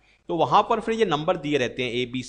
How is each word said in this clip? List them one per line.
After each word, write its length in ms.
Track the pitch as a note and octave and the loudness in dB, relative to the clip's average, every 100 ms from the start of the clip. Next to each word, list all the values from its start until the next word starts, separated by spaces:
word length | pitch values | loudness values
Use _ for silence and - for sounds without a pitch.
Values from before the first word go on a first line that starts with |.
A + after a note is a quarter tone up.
| _ _ - | _ _ -6
तो 80 | F3 | 0
वहां 260 | C#3+ F3+ | 4 4
पर 180 | G#3 A3+ | 4 0
फिर 140 | A3+ | -2
ये 100 | A3+ | 0
नंबर 320 | G#3 D3 D#3+ F#3 | 0 0 0 -2
दिए 220 | D3 C#3+ | 0 0
रहते 240 | A#2+ - | 0 -2
हैं 100 | B2 | -4
A, 240 | A#2+ B2 | -2 -4
B, 80 | B2+ | -6